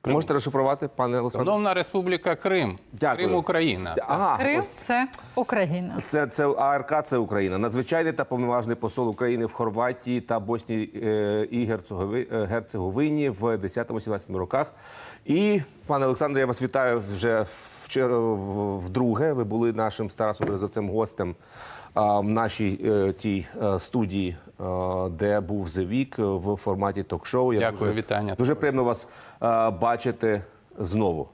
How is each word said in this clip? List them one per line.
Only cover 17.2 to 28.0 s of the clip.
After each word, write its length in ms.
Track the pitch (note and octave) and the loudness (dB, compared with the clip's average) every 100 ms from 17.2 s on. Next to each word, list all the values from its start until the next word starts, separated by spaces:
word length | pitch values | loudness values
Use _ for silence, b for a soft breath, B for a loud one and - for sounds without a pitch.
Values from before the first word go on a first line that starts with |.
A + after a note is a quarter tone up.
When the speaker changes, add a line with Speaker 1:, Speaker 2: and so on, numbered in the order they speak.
| A#2 A2+ | 2 2
Speaker 2:
в 440 | G2+ - - - - | 0 -6 -16 -16 -4
чер-, 240 | C3+ B2+ A#2+ | 0 2 4
в-, 600 | A2+ G#2 G2 G2+ G2+ G2 F2+ | 2 0 -2 -2 -2 -2 -2
вдруге. 480 | G#2+ B2 G#2+ D#3 | 0 2 2 2
Ви 100 | C3+ | 2
були 300 | G#2+ A2 A#2 | 0 2 2
нашим 360 | A2 A2 - G#2+ | 2 -2 -2 -6
з 60 | - | 0
Тарасом 320 | A2 G#2 - | -2 0 -2
Березовцем 420 | G2 G2+ - G2+ | -2 -2 -2 -2
гостем, 460 | G#2+ G#2+ - F2+ F2 B B B B B | 0 -2 -2 -4 -6 B B B B B
а, 260 | - G#2 G#2 | 2 4 4
в 100 | G2+ | 4
нашій, 500 | A2 A2+ - G#2 F#2+ - | 2 0 0 -2 0 2
е, 280 | G#2 G2 | 4 2
тій, 320 | F#2+ G#2+ G2 E2+ - | 0 -2 -2 -4 -2
е, 160 | G#2+ F#2+ | 0 0
студії, 560 | - B2+ G#2 G2 F#2 E2 - - | -2 -2 0 0 -2 -6 -16 -10
е, 40 | F#2+ F2+ F#2 F#2 F#2 | -4 -2 -2 -2 -4
де 300 | E2 G#2 G#2 | 0 2 2
був 280 | F#2 G#2 F2 | 0 -4 -4
The 200 | F2 F2+ | -4 -2
Week 480 | B2 C3 - G2+ F#2+ | -2 -2 0 0 0
в 180 | F#2+ G2+ | -2 -2
форматі 480 | - F#2+ G2+ F#2+ | -2 0 0 -2
ток-шоу. 500 | F#2 F2 - B2+ B2+ | -4 -6 -2 2 2
Я 60 | A2 | 2
Speaker 1:
Дякую, 200 | A2+ G2+ | 0 0
Speaker 2:
дуже, 140 | G#2+ | -2
Speaker 1:
вітання. 420 | G#2+ | -2